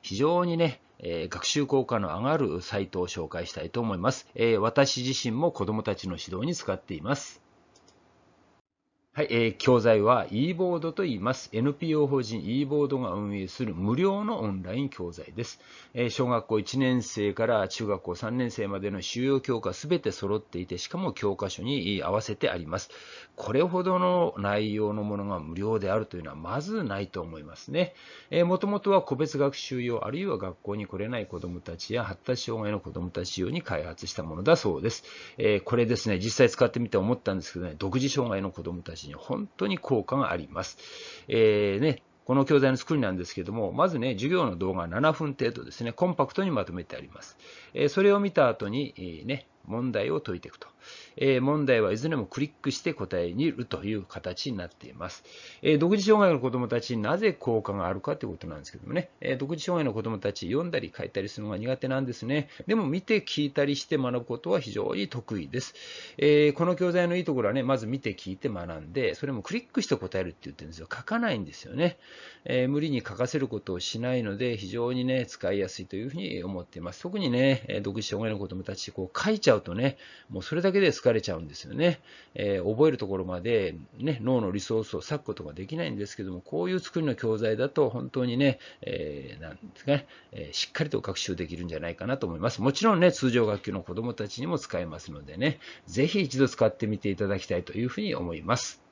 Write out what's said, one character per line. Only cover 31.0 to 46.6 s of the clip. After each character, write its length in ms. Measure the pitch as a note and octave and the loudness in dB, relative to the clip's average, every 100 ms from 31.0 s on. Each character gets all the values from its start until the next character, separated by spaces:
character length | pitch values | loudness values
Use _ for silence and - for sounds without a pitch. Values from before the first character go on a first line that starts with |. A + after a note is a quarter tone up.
| G#2+ | -4
な 100 | B2 | -4
い 60 | G2+ | -4
子 140 | F2 | -6
ど 100 | F2+ | -8
も 100 | F2 | -8
た 160 | - E2+ | -10 -10
ち 200 | - A#2 | -4 -2
や 100 | G2+ | -2
発 180 | F#2 | -6
達 220 | - B2+ - | -4 -2 -2
障 180 | A2+ | -2
害 80 | G#2 | -2
の 80 | G#2 | -2
子 120 | - | -4
ど 100 | - | -6
も 80 | F2+ | -4
た 160 | F#2+ F#2 | -4 -4
ち 160 | - | -2
用 80 | F#2 | -2
に 120 | E3 | -2
開 220 | - E2 | -2 -4
発 240 | D#2+ D#2 - | -4 -8 -8
し 60 | |
た 100 | - | -8
も 140 | D#2+ D#2+ | -6 0
の 60 | |
だ 120 | G#2 E3 | 4 6
そ 220 | G#2 D2 | 4 0
う 40 | |
で 80 | G2+ | -2
す。 140 | - - - - - | -4 -12 -18 -16 0
え 200 | G#2+ G2+ | 4 4
ー、 40 | |
こ 140 | - A#2+ | 2 2
れ 100 | A#2 | 4
で 120 | A#2 | 2
す 100 | A2 | 2
ね、 100 | F#2 | 0
実 200 | G#2+ - | 0 6
際 120 | A#2+ | 4
使 160 | - B2 | 6 2
っ 60 | |
て 80 | A#2+ | 2
み 100 | A#2 | 2
て 60 | G2+ | 2
思 180 | G2 | 2
っ 60 | B2 | 0
た 140 | - | 0
ん 60 | F#2+ | -2
で 40 | |
す 80 | - | -4
け 80 | F2+ | -8
ど 60 | F2 | -8
ね、 100 | D2+ | -4
独 180 | G2 B2+ | -2 0
自 120 | C3+ | 2
障 240 | C#3 A#2+ | 0 0
害 100 | G2 | 0
の 100 | G2 | -2
子 100 | F#2 | -6
ど 100 | E2 | -6
も 100 | F2 | -6
た 120 | E2+ | -8
ち 80 | E2 | -12
に 140 | D2 D2 | -12 -14
本 340 | - E3 G3+ - | -6 -4 -4 -2
当 80 | G3+ | -2
に 140 | F#3 | -2
効 240 | - A#2+ | 2 0
果 120 | F#2 C#3 | 2 0
が 140 | B2 | 0
あ 80 | F2 | -2
り 100 | C#2 | -4
ま 160 | D2+ | -6
す。 140 | F#2+ - - - - - - | -8 -10 -18 -16 -16 -16 -2
え 500 | A2+ A2 G#2 G2+ G2 | 6 6 6 4 4
ー、 20 | |
ね、 220 | D3+ C3 _ _ | 2 0 _ _
こ 120 | - C3+ | 2 2
の 100 | C3+ | 6
教 140 | D3 | 6
材 100 | C3+ | 6
の 80 | C3 | 2
作 160 | - | 0
り 80 | D#3 | 2
な 80 | G#2+ | 2
ん 80 | F#2 | 0
で 80 | F2 | -4
す 80 | |
け 100 | - | -6
ど 80 | F2+ | -4
も、 200 | A2+ G2 | -2 -2
ま 160 | A#2+ F#3 | 2 2
ず 100 | D#3 | 2
ね、 160 | B2+ | -2
授 180 | G2+ C3+ | 0 0
業 140 | F3+ C3+ | 2 2
の 100 | E2+ | 0
動 180 | F#2+ | -2
画 120 | F#2 E2+ | 0 -2
七 260 | F#2+ D3+ | 2 2
分 220 | D#3 D#3 | 2 -4
程 180 | C3+ A#2+ | -2 -2
度 140 | A#2+ A#2 | -2 -12
で 60 | |
す 120 | - | -6
ね、 80 | A#2 | -8
コ 160 | - F3+ | 0 0
ン 60 | |
パ 140 | E3+ - | 2 0
ク 80 | - | 0
ト 80 | |
に 80 | F#3+ | 0
ま 140 | B2+ | 0